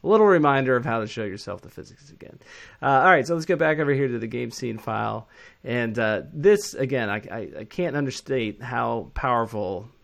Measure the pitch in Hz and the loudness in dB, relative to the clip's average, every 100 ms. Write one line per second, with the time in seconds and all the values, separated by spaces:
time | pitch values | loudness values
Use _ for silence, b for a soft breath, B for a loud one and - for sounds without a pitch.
0 | - 214 208 180 147 139 131 123 117 113 | 4 6 8 6 6 4 2 0 0 -4
1 | 110 - 107 98 - 95 - - - - | -4 -6 -8 -8 -10 -12 -14 -18 -18 -20
2 | 143 - - - B B B B 135 135 | -20 -20 -20 -20 B B B B 2 6
3 | 165 170 127 170 160 165 156 156 147 135 | 6 6 4 -4 0 2 2 2 0 0
4 | 135 120 113 123 120 - 123 113 - 110 | 0 -2 -6 -6 -8 -8 -8 -8 -6 -4
5 | 110 110 - B B B - 120 117 110 | -4 -6 -10 B B B -6 -4 -2 -2
6 | 110 104 - 151 175 202 - - 131 131 | -2 -2 -6 2 4 4 0 -4 -2 -2
7 | 110 104 - 110 92 76 107 - 175 139 | -2 -4 -6 -12 -10 -12 -12 -6 -4 -2
8 | 139 - - 131 113 107 120 120 117 117 | -4 -6 -6 -4 -4 -6 -8 -4 -2 -4
9 | 92 - 131 120 113 110 95 92 110 _ | -6 -6 0 0 0 -4 -6 -6 -10 _